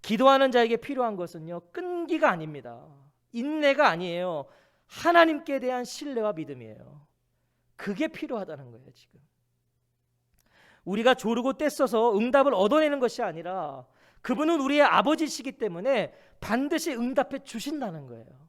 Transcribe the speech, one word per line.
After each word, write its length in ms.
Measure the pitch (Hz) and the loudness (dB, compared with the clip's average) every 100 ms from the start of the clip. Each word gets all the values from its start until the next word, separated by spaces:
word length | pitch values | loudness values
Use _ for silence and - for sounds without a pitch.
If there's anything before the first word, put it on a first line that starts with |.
기도하는 500 | - 208 262 269 269 | -2 4 6 8 6
자에게 260 | 240 233 233 | 4 4 0
필요한 380 | - 269 240 202 | -4 -4 -4 -4
것은요, 440 | 170 170 160 175 - | -8 -10 -12 -12 -12
끈기가 600 | - 349 349 330 320 302 | -12 -8 -6 -4 0 2
아닙니다. 580 | 180 156 147 120 117 151 139 _ _ _ | 0 -6 -12 -14 -16 -20 -20 _ _ _
인내가 560 | 233 262 311 294 269 277 | -8 -6 0 2 4 4
아니에요. 580 | 165 180 170 180 160 139 _ _ _ _ | 2 -4 -4 -4 -6 -8 _ _ _ _
하나님께 760 | - 311 339 330 302 - 277 | -6 2 6 6 2 -4 -4
대한 240 | 247 254 | -4 -6
신뢰와 480 | 247 - 294 254 214 | -8 -10 -8 -4 -2
믿음이에요. 760 | 170 143 131 113 107 - 147 _ _ _ _ _ _ _ _ | -4 -8 -12 -16 -18 -20 -20 _ _ _ _ _ _ _ _
그게 320 | - 196 311 | -8 -4 -4
필요하다는 640 | 311 311 240 185 151 131 | -6 -8 -8 -8 -12 -16
거예요, 200 | 113 135 | -20 -20
지금. 280 | 131 _ _ _ _ _ _ _ _ _ _ _ _ _ _ _ _ _ _ | _ _ _ _ _ _ _ _ _ _ _ _ _ _ _ _ _ _ _
우리가 300 | - 202 233 | -6 2 4
조르고 400 | 254 208 233 247 | 4 2 0 0
떼써서 600 | - 302 - 262 220 233 202 | 0 -2 0 0 4 2 2
응답을 380 | 233 277 277 | 2 4 4
얻어내는 440 | 214 208 294 311 285 | 4 4 4 2 2
것이 240 | 247 - | -2 -2
아니라 640 | 220 160 170 190 156 135 123 _ _ _ | -6 -6 -8 -8 -8 -10 -18 _ _ _
그분은 400 | - 240 311 339 | -6 -2 0 0
우리의 220 | 269 294 | 2 4
아버지시기 680 | 277 170 208 320 311 - 269 | 6 6 4 2 0 -6 -10
때문에 600 | - 214 170 214 262 165 - _ _ | -6 -6 -4 -2 0 -2 -8 _ _
반드시 520 | - 226 285 320 330 | -4 -2 0 -2 -2
응답해 520 | 247 240 269 262 269 | -4 -2 0 -2 -4
주신다는 640 | - 233 233 302 247 160 135 | -10 -10 -8 -6 -8 -10 -14
거예요. 200 | 117 113 131 | -18 -20 -20